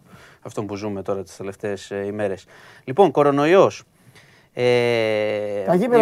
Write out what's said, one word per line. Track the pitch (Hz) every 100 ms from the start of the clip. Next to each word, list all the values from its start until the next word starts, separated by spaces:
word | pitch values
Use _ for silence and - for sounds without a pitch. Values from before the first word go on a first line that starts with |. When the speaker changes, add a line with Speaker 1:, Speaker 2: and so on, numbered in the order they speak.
| _ - - _
Speaker 1:
αυτών | - 113 101
που | 104
ζούμε | 107 98
τώρα | 95 98
τις | 90 -
τελευταίες, | 98 98 107 98 -
ε, | 101 101
ημέρες. | 104 104 92 - - - -
Λοιπόν, | - 131 190
κορονοϊός. | 147 143 139 147 190 131 - - _ _ _ _ _ _ -
Ε, | 123 123 120 117 110 107 107 104 104 104 95
Speaker 2:
Τα | 175
γήπεδα | 240 240